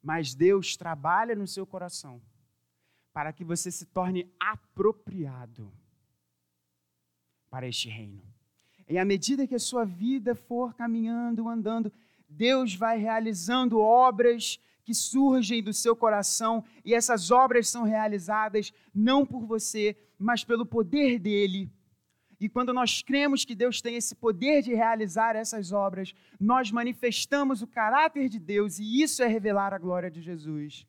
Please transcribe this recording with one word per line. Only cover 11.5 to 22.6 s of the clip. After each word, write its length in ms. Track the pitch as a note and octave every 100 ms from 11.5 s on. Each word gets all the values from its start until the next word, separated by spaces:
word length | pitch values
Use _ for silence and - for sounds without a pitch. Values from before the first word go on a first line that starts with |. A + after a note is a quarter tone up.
| A#3 G#3 A3+ G#3+ _ _ _ _
Deus 480 | D3 A#3 C4 B3 F#3
vai 220 | A3+ A3+
realizando 840 | G#3+ A3+ A3+ G3 E3+ B3 B3+ A3+
obras 800 | G#3+ A#3+ B3+ G#3 A#3+ A#3+ - - _ _
que 100 | -
surgem 680 | A3+ - C4+ C#4 C4 G3+ A#3
do 80 | G#3
seu 240 | G#3 A#3 A3+
coração, 720 | A3+ G#3 G3+ - A3+ A3+ A3 _
e 100 | -
essas 380 | A#3 A#3 A3+ E3+
obras 380 | B3 C4 A#3+ A#3
são 140 | A#3
realizadas 880 | A3 G#3+ G#3+ G#3 E3+ G#3+ A3 G#3 G#3 _ _
não 320 | G3 A3 C4+ C#4
por 200 | B3+ A3
você, 500 | A3+ - A3 G#3 G#3 _ _
mas 240 | G3+ A#3+
pelo 220 | - A#3 A#3
poder 520 | A#3 F#3 C#4+ C#4 B3
dele. 540 | F#3 G3+ G3+ F#3+ F#3+ _ _ _ _ _ _ _
E 120 | G#3
quando 240 | B3